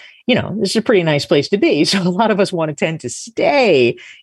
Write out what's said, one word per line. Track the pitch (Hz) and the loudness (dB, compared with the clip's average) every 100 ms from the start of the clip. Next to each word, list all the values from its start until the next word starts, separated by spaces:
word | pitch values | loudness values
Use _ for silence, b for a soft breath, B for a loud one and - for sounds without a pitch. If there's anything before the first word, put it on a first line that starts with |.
| B B - | B B -2
you | |
know, | 247 - 190 | -2 -2 -4
this | 196 | -2
is | 233 | -2
a | |
pretty | - 214 | 2 2
nice | 165 147 | 2 0
place | - 156 135 | 2 0 0
to | 202 | 0
be. | 339 214 | 0 2
<laughs> | - | 0
So | 196 | 0
a | 180 | -2
lot | 180 226 | 0 0
of | 196 | 0
us | 190 | 0
wanna | 175 160 | -2 -4
tend | 147 170 160 | -4 -4 -4
to | 123 | -8
stay | - - - 302 285 240 147 120 - B B | -12 -12 -2 0 2 4 4 2 0 B B